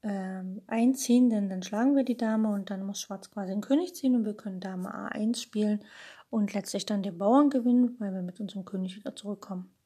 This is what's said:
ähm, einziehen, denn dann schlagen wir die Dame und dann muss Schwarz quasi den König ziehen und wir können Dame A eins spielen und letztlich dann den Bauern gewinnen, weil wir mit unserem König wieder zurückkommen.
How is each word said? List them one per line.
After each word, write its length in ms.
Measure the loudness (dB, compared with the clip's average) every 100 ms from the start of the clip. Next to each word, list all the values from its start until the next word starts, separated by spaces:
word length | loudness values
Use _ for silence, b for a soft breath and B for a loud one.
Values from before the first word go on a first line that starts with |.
| -4
ähm, 560 | -4 -6 -6 -8 -10 -4
einziehen, 600 | 2 4 2 4 6 6
denn 180 | 4 0
dann 160 | -4
schlagen 320 | -4 0 4 4
wir 80 |
die 140 | 2 0
Dame 320 | 0 2 2
und 180 | 0 -4
dann 160 | -8 -6
muss 140 | -8
Schwarz 320 | -10 -12 -12
quasi 220 | -8 -4
den 80 | -4
König 340 | 2 2 0 -2
ziehen 200 | 0 2
und 100 | 0
wir 80 |
können 260 | -4 -8 -8
Dame 340 | -8 -8 -8
A 140 | -8 -8
eins 340 | -2 -2 -2
spielen 400 | -4 -2 0 0 B B B B B
und 240 | -2 0
letztlich 320 | -2 -4 -6 -4
dann 180 | -4
den 140 | -4 0
Bauern 320 | 4 6 6
gewinnen, 460 | 4 4 4 4 0
weil 140 | -6
wir 80 | -4
mit 200 | -8 -8
unserem 240 | -10 -10 -8
König 320 | -6 -6 -6
wieder 180 | -12 -12
zurückkommen. 580 | -10 -12 -8 -10 -10 _